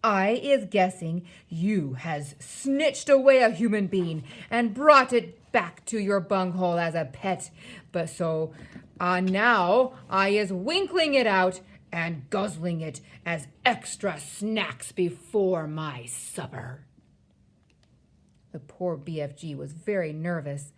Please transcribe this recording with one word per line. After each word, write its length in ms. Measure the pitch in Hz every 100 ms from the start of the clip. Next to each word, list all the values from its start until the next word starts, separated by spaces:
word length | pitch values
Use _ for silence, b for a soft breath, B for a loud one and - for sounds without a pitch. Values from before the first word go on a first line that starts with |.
I 360 | 233 202 196 233
is 220 | 277 269
guessing 600 | 208 208 185 185 165 170 175 B B
you 440 | 165 185 208 143
has 420 | 127 170 151 147 -
snitched 680 | - - 269 277 302 277 -
away 300 | 277 262 262
a 100 | 233
human 380 | 170 226 208 196
being 360 | 196 175 156 135 B B
and 220 | 233 233
brought 400 | 208 302 285 254
it 380 | 240 175 - _
back 320 | 240 175 -
to 120 | - 226
your 200 | 196 202
bunghole 580 | 160 196 185 180 180 170
as 180 | 170
a 100 | 165
pet. 440 | 147 - 196 180 - B B B B
But 180 | 180 165
so, 440 | - 165 160 160 B B B B -
uh, 200 | 175 180
now 760 | 185 190 226 226 175 220 254 B B
I 200 | 190 196
is 240 | 202 202
winkling 640 | 185 202 349 392 359 311
it 120 | 277 226
out 340 | 190 185 185 B B _
and 380 | 170 170 160 127
guzzling 520 | 202 202 160 175 165
it 200 | 160 131 B B
as 220 | - 165 - _
extra 540 | 247 233 - - 202 156
snacks 720 | - - 208 220 175 127 -
before 760 | - 180 175 - 214 190 180
my 400 | 156 156 156 127
supper. 800 | 120 - - - 131 127 127 131 - _ _ _ _ _ _ _ _ _ _ _ _ _ _ _ _
The 80 | 156
poor 360 | - - 180
B 260 | 160 143 160
F 140 | 143
G 200 | - 165
was 180 | 139 143
very 400 | 160 185 202 165
nervous. 580 | 151 165 170 143 143 -